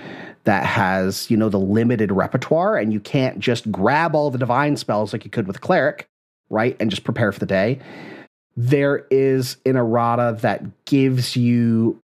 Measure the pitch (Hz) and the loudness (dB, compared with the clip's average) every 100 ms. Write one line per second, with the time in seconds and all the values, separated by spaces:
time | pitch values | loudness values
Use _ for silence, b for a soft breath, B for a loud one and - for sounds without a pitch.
0 | B B B B - 98 - - 95 95 | B B B B -2 0 0 0 0 0
1 | 95 95 - 110 110 98 95 107 120 120 | -2 -4 -2 0 2 0 0 2 2 2
2 | 104 95 - 131 - 156 190 208 107 107 | 0 0 0 -2 0 0 2 0 -2 -4
3 | 101 143 131 - 113 117 113 92 101 143 | -2 -2 -2 -2 -2 -2 -2 0 2 2
4 | 170 151 147 127 123 123 147 139 - 107 | 2 0 0 -2 0 0 2 0 -2 -2
5 | 104 113 104 - 98 98 - 180 135 - | -2 -6 -8 -6 -4 -6 0 2 2 -2
6 | - _ _ _ - 107 120 - 107 95 | -12 _ _ _ -6 -2 0 0 -4 -4
7 | - 107 113 98 95 95 104 131 B B | -4 0 0 0 -2 0 0 -2 B B
8 | B B B _ _ - 120 143 143 143 | B B B _ _ -4 2 2 2 0
9 | - 135 135 131 127 - - 131 117 117 | 2 2 4 2 -2 -4 0 0 2 2
10 | 117 120 120 110 113 98 - - - 139 | 2 2 0 0 -2 -2 -6 -14 0 2
11 | 135 127 123 123 120 120 117 113 113 - | 4 2 -2 0 2 4 4 4 2 -2